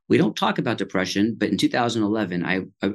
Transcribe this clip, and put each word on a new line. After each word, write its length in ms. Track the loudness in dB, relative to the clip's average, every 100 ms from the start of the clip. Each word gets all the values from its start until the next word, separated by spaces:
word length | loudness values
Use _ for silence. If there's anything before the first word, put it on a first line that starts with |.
| 0
We 100 | 2
don't 180 | 2 0
talk 220 | -2 0
about 200 | -2 -2
depression, 560 | -2 -2 -2 0 0 0
but 120 | -2
in 80 | 2
two 100 | 2
thousand 340 | 2 0 0
eleven, 440 | 0 0 -2 -2 -2
I, 160 | -2 -4 -4
I, 120 | -4